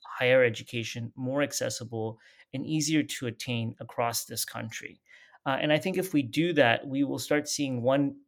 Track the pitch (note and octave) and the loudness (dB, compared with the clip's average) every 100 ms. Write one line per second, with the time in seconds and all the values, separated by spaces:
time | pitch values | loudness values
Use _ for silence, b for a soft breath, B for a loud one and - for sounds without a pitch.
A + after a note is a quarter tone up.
0 | - - B2 C3 B2 A2 - A#2+ A2 B2 | -14 0 4 6 6 2 -8 -6 -6 -8
1 | A#2 - B2+ C#3 C#3 - B2 - A#2 A2+ | -10 -6 -2 0 0 -2 -4 -6 -6 -6
2 | A2 A2 b b b C3 - D#3 D3 D#3 | -6 -8 b b b -8 -2 -2 2 2
3 | D3 - B2 - - A#2+ A2+ - A#2 - | 0 -4 -6 -6 -4 -2 -2 -6 -10 -2
4 | A#2 A#2 - A#2 - A#2 A2+ - - - | 0 -2 -6 -8 -6 -8 -8 -10 -14 -20
5 | b b b b C#3+ C3+ D3+ F3 G3 F3+ | b b b b -2 0 2 2 2 -2
6 | F#3 D3+ B2 C#3+ E3+ D#3 A#2+ A2+ C#3 C3+ | 0 0 0 0 2 6 6 4 0 -2
7 | C#3 C3+ - D3 D3 - C#3 B2 A#2+ C#3 | 0 -2 0 0 0 -4 -2 0 2 4
8 | C#3 - | 2 -2